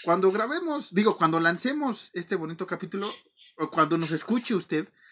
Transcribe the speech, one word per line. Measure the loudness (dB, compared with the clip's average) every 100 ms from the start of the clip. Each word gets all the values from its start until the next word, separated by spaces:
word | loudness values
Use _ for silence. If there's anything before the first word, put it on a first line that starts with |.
cuando | 0 4 4
grabemos, | 4 0 -2 -4 -4 -2
digo, | 2 2 4
cuando | 4 4
lancemos | 2 2 -2 -2 -2 -4 -8
este | -10 -4 -4
bonito | -4 -8 -8
capítulo, | -8 -6 -6 -6 -8 _ _ -16 -6
o | -2
cuando | 2 2 2
nos | -2
escuche | -4 -2 -2 0
usted, | -2 -2 -4 -4 _ -20